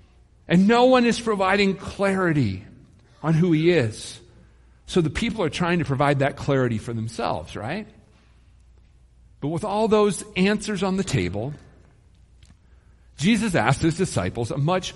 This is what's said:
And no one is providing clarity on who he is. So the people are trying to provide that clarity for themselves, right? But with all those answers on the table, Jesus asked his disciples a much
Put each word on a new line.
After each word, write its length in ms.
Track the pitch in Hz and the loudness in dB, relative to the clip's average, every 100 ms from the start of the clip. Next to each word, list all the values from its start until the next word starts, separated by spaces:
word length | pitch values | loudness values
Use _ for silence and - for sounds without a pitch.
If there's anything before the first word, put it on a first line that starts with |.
| _ _ _ _ - | _ _ _ _ 0
And 200 | 175 196 | 2 4
no 180 | 233 247 | 6 6
one 200 | 254 240 | 6 4
is 140 | - | 2
providing 560 | 220 202 190 202 202 190 | -2 -2 2 2 2 0
clarity 880 | - - 196 190 180 151 113 95 - - - - _ _ | -8 -4 -2 0 0 2 0 -4 -12 -20 -20 -20 _ _
on 120 | 151 | -2
who 180 | 160 180 | 2 2
he 200 | 156 165 | 4 4
is. 480 | 175 113 104 - - - - - _ _ _ - | 2 2 -4 -12 -16 -20 -20 -20 _ _ _ -4
So 160 | 190 | 0
the 80 | 156 | 0
people 340 | - 226 220 | -2 -4 -2
are 60 | 165 | -4
trying 300 | - 175 175 | -2 0 0
to 60 | 127 | 0
provide 340 | 131 143 143 | 0 2 2
that 180 | 139 143 | 0 -2
clarity 400 | - 139 127 110 | -2 0 0 -2
for 160 | 107 | -6
themselves, 600 | 117 113 - 226 110 80 - | -8 -8 -6 -6 -6 -8 -10
right? 320 | 104 185 214 - _ _ _ _ _ _ _ - _ _ _ _ _ _ | -8 -8 -10 -18 _ _ _ _ _ _ _ -20 _ _ _ _ _ _
But 80 | 139 | -6
with 160 | 165 | -6
all 240 | 208 208 220 | -4 -2 2
those 360 | 214 208 - - - | 4 2 0 -6 0
answers 480 | 185 208 208 202 | 2 2 -2 -4
on 140 | 190 190 | -2 -2
the 60 | |
table, 500 | 185 131 87 101 127 147 - - _ _ _ _ _ _ - - _ _ _ _ _ - | -2 -2 -2 -4 -8 -10 -18 -20 _ _ _ _ _ _ -20 -20 _ _ _ _ _ -4
Jesus 380 | 165 226 220 165 | 0 0 0 0
asked 260 | 107 139 | 2 2
his 160 | 160 160 | 0 0
disciples 540 | 190 - 92 95 117 | -2 -2 -4 -4 -6
a 60 | 143 | -2
much 360 | 143 185 185 | -2 -2 -4